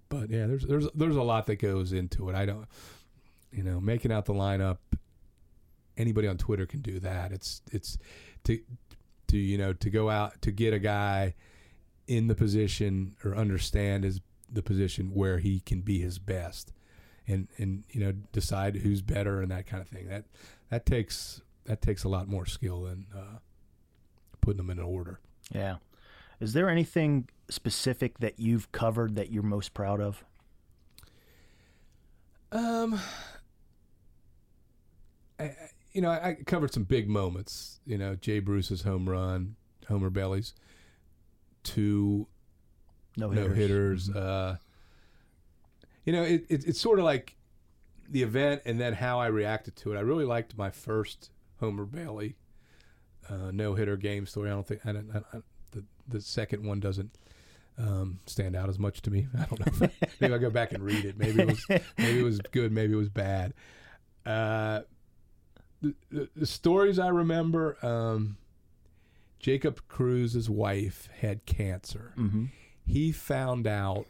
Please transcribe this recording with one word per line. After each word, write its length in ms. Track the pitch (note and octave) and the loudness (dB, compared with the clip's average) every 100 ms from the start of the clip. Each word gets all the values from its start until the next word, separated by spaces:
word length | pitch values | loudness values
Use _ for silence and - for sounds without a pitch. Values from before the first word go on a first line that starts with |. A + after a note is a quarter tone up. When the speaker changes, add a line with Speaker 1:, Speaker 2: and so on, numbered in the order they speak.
| - | -8
Speaker 1:
but 200 | C#3+ A2 | -6 -2
yeah, 180 | A2+ A2 | 0 0
there's, 160 | C3+ C3+ | 0 2
there's, 220 | D3 D3 D3+ | 2 2 2
there's 220 | D#3+ C#3+ | 2 4
a 40 | |
lot 240 | A#2+ A2+ G#2+ | 4 2 0
that 100 | G#2 | 0
goes 340 | G#2 F#2+ F#2 | 0 0 0
into 380 | F#2 F2+ - F#2 | -2 0 -2 -2
it. 60 | F#2+ | 0
I 100 | G2+ | -2
don't, 200 | G#2 A2 - - - - - - _ _ | -4 -10 -18 -20 -20 -20 -20 -20 _ _
you 100 | G2+ | -4
know, 160 | F#2 F2+ | -2 0
making 300 | G#2 A#2 A#2+ | 0 2 2
out 120 | A2 - | 0 0
the 80 | |
lineup, 440 | G2+ G2 F#2+ F#2+ F#2 - - - - - - - - - - _ - | 2 2 2 0 -2 -4 -6 -6 -20 -20 -20 -20 -20 -20 -20 _ -2
anybody 300 | A#2 G#2+ G#2 | 2 2 2
on 100 | F#2 | 0
Twitter 280 | - G2+ F#2 | 0 0 0
can 140 | D3 | -4
do 180 | A2 F#2+ | -6 -4
that. 320 | F#2 F#2 F#2+ | -4 -4 -4
It's, 280 | F#2+ - - - | -6 -8 -12 -8
it's 260 | G#2 - - - - - - - | -8 -6 -8 -8 -20 -20 -4 0
to, 140 | A2+ - B2 - - - - - | 0 -2 -18 -18 -20 -20 -4 2
to, 100 | G#2 | 4
you 200 | G2 G2+ | 4 2
know, 160 | F#2+ | 0
to 160 | F#2 G#2 | 0 0
go 200 | G#2+ A2 | 2 2
out 320 | G#2+ G#2 - | 0 -2 -4
to 80 | - | -2
get 220 | G2+ A2+ | 2 2
a 60 | G#2+ | 2
guy 560 | G#2 G#2 G2+ G2 F#2+ - - - - - - _ - | 2 2 0 0 0 -4 -12 -20 -20 -20 -20 _ -2
in 200 | A#2+ A2+ | 2 2
the 80 | G#2+ | 2
position 800 | G#2+ G#2 G2+ - G#2 F#2+ F#2+ - G2+ | 2 2 0 0 0 -2 -4 -6 -4
or 100 | G2 | 0
understand 680 | G#2+ F#2 - G#2 G2+ G2 G2 | 0 0 0 0 0 0 -2
his, 160 | F#2 - _ - | -4 -8 _ -10
the 120 | A2+ | -6
position 500 | - F#2+ F#2+ - F#2+ | -2 0 0 -2 -4
where 260 | G2 F#2+ F2+ | 0 0 2
he 200 | F#2+ F#2+ | 2 0
can 220 | - F#2 | 0 -2
be 180 | F#2+ F#2 | 0 0
his 180 | F2+ F2+ | -2 -4
best 540 | F#2+ F#2 E2+ - - - _ - - - - | -6 -6 -6 -12 -16 -20 _ -20 -20 -10 -2
and, 220 | F#2+ F#2 - | -2 -2 -4
and, 260 | G2 F#2+ - | -4 -4 -6
you 80 | A#2 | -2
know, 140 | G2 G2 G2+ | -2 -2 -4
decide 460 | G#2 - G2 G2 G2 | -4 -2 0 -2 0
who's 240 | G2+ G2 | 0 0
better 400 | F#2 G2+ G2+ G2 | 0 0 0 0
and 100 | F#2 | -2
that 160 | F#2 - | -4 -6
kind 140 | F#2+ | -10
of 80 | F2+ | -10
thing. 180 | F#2+ F#2 | -12 -10
That, 180 | G2 - - - - - | -10 -12 -20 -20 -20 -6
that 160 | A#2+ - | -2 2
takes, 560 | B2 G2+ - - - - _ - | 2 0 -6 -10 -16 -20 _ -6
that 160 | G#2+ | 0
takes 220 | A2+ G2 G2 | 0 0 0
a 40 | |
lot 180 | F#2+ G2 | -2 -2
more 160 | G2 F2+ | -4 -4
skill 380 | - F#2 F2+ | -6 -4 -4
than, 240 | F2+ F#2 G2 G2+ | -8 -10 -12 -14
uh, 240 | G2 A2+ - - - _ _ _ _ _ _ - | -14 -16 -20 -20 -20 _ _ _ _ _ _ 0
putting 160 | G#2+ G2 | 2 2
them 120 | F2+ | -4
in 80 | F2 | -4
order. 400 | E2+ F#2 F2 F2+ - - - | -4 -6 -6 -12 -18 -20 -8
Speaker 2:
Yeah. 260 | G2+ G2 F2 - - - - - - | -4 -4 -6 -12 -20 -20 -20 -20 -8
Is 140 | A2 | -2
there 160 | C3+ F#3+ | 2 4
anything 580 | E3+ D#3+ E3+ D3+ C#3+ B2 - - | 2 2 2 4 2 0 -10 -14
specific 680 | - A#2 - C3 B2 B2+ - | -6 -4 -2 -2 0 -4 -2
that 200 | A2 - | -6 -2
you've 320 | A2+ A#2 - | 0 0 0
covered 440 | - A2+ A2+ A2+ G#2+ | -2 0 0 0 -2
that 160 | G2 | -2
you're 100 | G#2+ | -2
most 320 | G#2+ G2+ - | 0 -2 -4
proud 260 | - G2 G#2 | -4 -2 0
of? 240 | G2+ G2+ - - - - _ _ - - - - - - - - - _ - - - - _ - - | -2 -6 -14 -20 -20 -20 _ _ -20 -20 -20 -20 -20 -20 -20 -20 -20 _ -20 -20 -20 -20 _ -20 -6
Speaker 1:
Um, 480 | A3 A#3 A3+ A#3 G#3+ - - - - - _ - _ _ _ - - - - _ _ _ _ _ - - _ - - | -2 0 0 0 -2 -6 -12 -16 -20 -20 _ -20 _ _ _ -20 -20 -20 -20 _ _ _ _ _ -20 -20 _ -16 -8
I, 40 | D3+ | -8
I, 100 | - - - - | -10 -20 -20 -6
you 80 | F#3+ | 0
know, 80 | E3+ | 2
I, 200 | E3 F3 | 2 0
I 40 | D#3+ - | -4 -2
covered 280 | F3 C#3+ | 0 0
some 100 | A#2+ | 0
big 240 | F#2+ B2+ G#2 | 2 2 2
moments. 680 | G#2 F#2 F2+ G2 - - - - | 0 0 -4 -8 -12 -14 -14 -6
You 120 | G#2 | -4
know, 180 | G2 F#2+ | -4 -4
Jay 240 | - G#2+ | -2 0
Bruce's 440 | G2 G2+ F2+ F2+ | 0 0 0 -2
home 260 | G2+ F#2 F#2 | -2 0 0
run, 460 | F#2 F#2 F#2 F#2+ A2 _ _ - | 0 0 -2 -4 -10 _ _ -2
Homer 220 | G2+ F#2+ | 0 2
Bellies, 440 | F#2+ F#2+ G2 A2+ - - - - _ _ - - _ _ _ | 0 0 -2 -4 -12 -20 -20 -20 _ _ -20 -20 _ _ _
two 640 | - - G#2 G2+ G2+ G2+ G#2+ - _ _ - - - - - - | -6 0 2 4 2 0 -4 -12 _ _ -20 -20 -20 -20 -14 -6
Speaker 2:
No 120 | G#2+ | -2
hitters. 200 | G#2 F#2+ | 0 2
Speaker 1:
no 60 | G#2 | 4
hitters. 540 | G2+ G2+ G2 F#2 F#2+ | 4 4 2 0 -2
Speaker 2:
Mm-hmm. 80 | G2+ | -4
Speaker 1:
Uh, 380 | F#2+ G2 F#2 F#2 - - - - - - _ _ - _ - _ - - - | -2 -2 -2 -6 -10 -20 -20 -20 -20 -20 _ _ -20 _ -20 _ -20 -6 0
you 80 | |
know, 100 | E3+ | 2
it, 220 | E3 E3 - | 4 2 2
it, 160 | D3+ D#3 | 0 0
it's 120 | - | 0
sort 200 | A#3 G3+ | 4 6
of 60 | E3 | 6
like 300 | C3 - - _ - - _ - - - | 2 -2 -20 _ -20 -20 _ -20 -20 -4
the 120 | C3+ | 0
event 400 | A#2 B2 C#3+ C#3 B2 | 2 4 2 2 0
and 140 | A#2 | 0
then 140 | A#2+ | 0
how 260 | G#2+ B2 B2 | 0 0 0
I 80 | A#2 | 2
reacted 480 | G#2+ G#2 A2 - - | 2 2 -2 -6 -10
to 140 | A2+ | -6
it. 40 | G#2 | -2
I 40 | |
really 240 | A2 D#3+ C3 | 0 2 0
liked 320 | A#2 A2 G#2+ | -2 -4 -6
my 120 | G2 | -6
first 640 | - - A2 G#2 - - - - - | -6 -2 -2 -2 -8 -20 -20 -20 -6
Homer 260 | A2 G2+ G2+ | -4 -4 -6
Bailey, 500 | D3+ D#3+ G#2+ G#2 - - - - - - - _ - - | -8 -8 -8 -8 -10 -20 -20 -20 -20 -20 -20 _ -18 -10
uh, 200 | G2 F#2 | -8 -4
no 220 | G2 G#2+ | -2 0
hitter 240 | G2 G2+ G2 | 0 0 0
game 280 | G#2 G2+ G2 | -2 -4 -6
story. 220 | G#2 G#2 | -4 -2
I 40 | |
don't 140 | G2+ G2 | -2 -4
think 140 | G#2 A2 | -6 -6
I 60 | |
don't, 180 | G#2 G#2+ | -6 -6
I, 240 | G#2+ - A#2 | -6 -6 -14
I, 40 | - - - | -16 -20 -14
the, 120 | G#2 G2+ - - | -14 -14 -16 -8
the 140 | A2 | -8
second 420 | - - G#2+ G#2 G#2+ | -6 -6 -4 -4 -2
one 140 | G2+ | -2
doesn't, 380 | G2 F#2+ G2+ - - - - - - - | -2 -2 -6 -10 -20 -20 -20 -20 -14 -4
um, 420 | G#2+ F#2+ F#2+ F#2 - | -2 0 -2 -6 -6
stand 280 | - F#2+ F#2 | -4 -2 -2
out 140 | F#2+ | -2
as 80 | F#2+ | 0
much 220 | G2+ - | -2 -2
to 100 | G#2 | 0
me. 160 | G2 C3 | 0 0
<laughs> 60 | B2 | 0
I 80 | D#3+ | 0
don't 140 | - | 4
know. 60 | - | 4
If 140 | - | 6
I, 260 | - - - - | 4 4 -2 4
maybe 120 | C3 | 4
I'll 60 | A#2+ | 6
go 100 | A#2+ | 4
back 200 | A#2 A2 | 4 2
and 100 | F#2+ | 0
read 200 | G2 G#2+ G2+ | 0 0 0
it. 120 | G#2 | 0
Maybe 240 | G#2+ A2 | 4 6
it 60 | F3 | 6
was, 180 | A2 - | 4 2
Speaker 2:
<laughs> 320 | F#3+ - - | 2 2 0
Speaker 1:
maybe 220 | D#3+ A#2+ | 4 4
it 40 | |
was 160 | B2 G#2 - | 4 2 0
good. 200 | B2+ A#2 | 0 2
Maybe 220 | A2 G#2+ | 4 4
it 40 | G#2+ | 2
was 120 | G2+ | 2
bad. 440 | G2+ G2 G2 F#2 - - - - - _ - A2 | 0 0 0 -2 -6 -16 -20 -20 -20 _ -12 -4
Uh, 560 | A2 A2 A2 G#2+ G#2+ - - - - - - - - - - | 0 0 0 0 -2 -6 -16 -20 -20 -20 -20 -20 -20 -20 -4
the, 120 | D3 - - | -4 -4 -8
the, 180 | D3+ C3+ D3+ | -8 -8 -4
the 100 | C#3 | -4
stories 540 | - E3+ F#3+ G3+ F#3 | 2 4 6 6 4
I 80 | F3+ | 4
remember, 680 | F3 E3 E3 E3 E3 D#3 - | 4 4 2 2 2 0 -2
um, 540 | B2 A#2 A2+ A2 G#2+ G#2 - - _ - - - _ - - - | -2 0 0 0 -2 -6 -16 -20 _ -20 -20 -20 _ -20 -20 -6
Jacob 420 | - C3+ D3+ - - | 0 0 0 -4 -6
Cruz's 640 | - B2 B2 A#2+ A#2+ A2+ | -2 2 2 2 0 0
wife 600 | G#2 G#2 G2 G2+ - - - | 0 0 0 -2 -6 -14 -4
had 260 | G#2+ G2+ - | -4 -2 -2
cancer. 680 | - G2+ F#2 - G#2+ - - | 0 0 -4 -8 -12 -10 -2
Speaker 2:
Mm-hmm. 280 | G#2 G#2+ B2+ - - - - | 0 0 -2 -8 -20 -8 0
Speaker 1:
He 260 | C#3 D#3+ | 2 2
found 540 | D3+ - C3+ C3 B2 A2 | 0 -2 -2 0 0 0
out 380 | G#2 G2 G2 | 0 0 -2